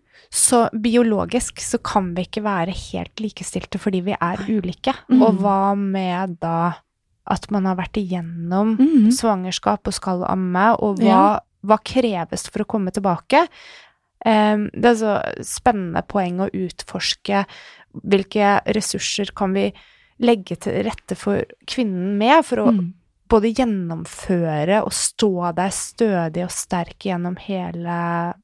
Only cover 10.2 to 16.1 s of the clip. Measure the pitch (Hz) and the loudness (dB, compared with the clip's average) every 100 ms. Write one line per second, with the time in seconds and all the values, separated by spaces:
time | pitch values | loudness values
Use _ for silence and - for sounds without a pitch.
10.2 | - 190 185 180 220 - 214 185 214 190 | 0 0 0 2 4 4 2 4 6 6
11.2 | 202 208 - _ 196 214 - 262 240 180 | 6 2 -4 _ 2 2 2 0 0 0
12.2 | 165 165 - 214 208 214 185 202 196 170 | -4 -6 -6 -6 -4 -2 -2 -2 -2 -2
13.2 | - 285 349 - - - - _ _ - | 2 2 2 -4 -20 -20 -20 _ _ -4
14.2 | 226 214 214 208 208 - 240 226 220 196 | 2 4 4 2 -2 2 2 4 2 0
15.2 | - - - - 254 208 175 170 - | -2 -8 -8 -2 0 0 -2 -4 -4